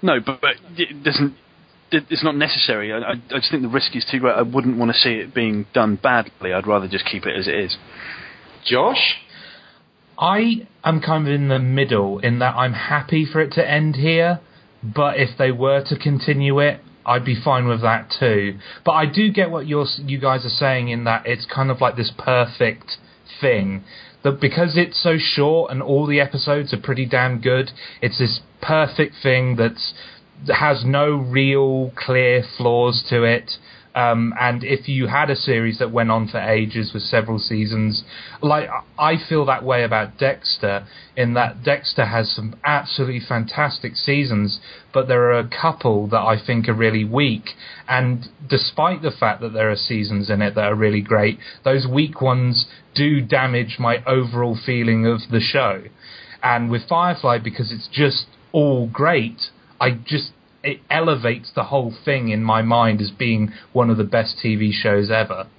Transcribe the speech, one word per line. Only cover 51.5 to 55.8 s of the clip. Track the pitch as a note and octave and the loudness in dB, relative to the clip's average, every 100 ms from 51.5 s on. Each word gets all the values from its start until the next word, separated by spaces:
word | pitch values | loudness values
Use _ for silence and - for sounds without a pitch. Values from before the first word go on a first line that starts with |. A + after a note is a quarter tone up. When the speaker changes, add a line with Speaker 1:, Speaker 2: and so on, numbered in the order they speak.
| - - | -6 0
Speaker 3:
those | C3+ B2+ | 0 2
weak | C3 D3+ D3+ | 0 0 0
ones | C3 B2+ B2 A2+ - - _ | 0 2 2 0 -4 -10 _
do | - D3 D3 | -2 2 2
damage | A#2 C#3+ C3 B2 A#2 - | 2 0 2 0 -2 -2
my | A#2+ A#2+ B2 | 0 0 0
overall | C3 B2+ A#2+ A#2+ A2+ | 0 0 -2 -2 -2
feeling | - B2 A#2 A2+ A2+ | -2 -2 2 2 2
of | A#2 - | 0 0
the | A#2 | 0
show. | A2+ C#3 B2 F#2+ | 2 2 0 -2